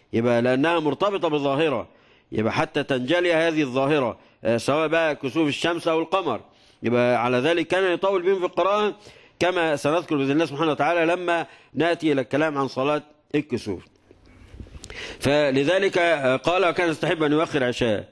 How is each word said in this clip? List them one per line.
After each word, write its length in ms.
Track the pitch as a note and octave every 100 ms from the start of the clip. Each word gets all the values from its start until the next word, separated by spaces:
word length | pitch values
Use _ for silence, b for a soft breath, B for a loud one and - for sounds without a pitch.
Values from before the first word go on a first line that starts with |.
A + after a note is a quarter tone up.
| _
يبقى 280 | A2 A#2+ A#2+
لأنها 380 | B2 C3 D#3 E3+
مرتبطة 480 | D3+ C#3 G3 G3 E3
بظاهرة، 600 | D3+ C#3 C3+ D#3+ A#2+ F2 b b b _
يبقى 220 | - A2
حتى 300 | G#2+ D#3+ D3
تنجلي 500 | - C3 B2+ F3 F3
هذه 280 | D#3+ E3 D#3
الظاهرة، 560 | C#3 B2+ C#3 D3+ A#2+ F#2+ b b
آه، 140 | - A#2
سواء 300 | - D3 D#3
بقى 280 | E3 D#3+ C#3
كسوف 320 | C3+ D#3 D3+
الشمس 400 | C3+ E3+ E3+ E3+
أو 120 | D#3+
القمر. 420 | D#3+ F#3+ E3 G#2 - b b b
يبقى 400 | A2+ A#2+ B2 A#2+ B2
على 120 | B2
ذلك 300 | C#3+ F3 D#3+
كان 260 | F#3 F#3+
يطول 280 | E3+ F#3+ G3
بهم 180 | F3 G3
في 60 | F3
القراءة 500 | G#3+ G3 G#3 G#3 - B B B -
كما 360 | F3 F3+ E3 C#3+
سنذكر 400 | C#3+ E3 D#3+ D3
بإذن 140 | C3+
الله 140 | D3 D#3+
سبحانه 260 | C#3 D#3+
وتعالى 420 | D3 D3 F3 E3
لما 320 | F3+ F3 E3+ D3 B B
نأتي 380 | C3 E3 E3 D#3
إلى 100 | C#3
الكلام 360 | B2+ C#3 D#3 C#3+
عن 100 | C3+
صلاة 360 | - C#3 D3+ - _ _ D3
الكسوف. 480 | - A2+ - F2 - _ _ - - - - - - - - B B -
فلذلك، 800 | - D3 D3 C3+ C#3+ F#3 G3 F#3
آه، 380 | E3+ D#3 C3 C3
قال: 300 | E3 F3+ F3+
"وكان 240 | D#3+ F3
يستحب 340 | D3+ D#3 E3+
أن 80 | D3+
يؤخر 320 | D3+ E3 D3+
عشاء، 460 | B2 A#2+ A#2+ G2+ F#2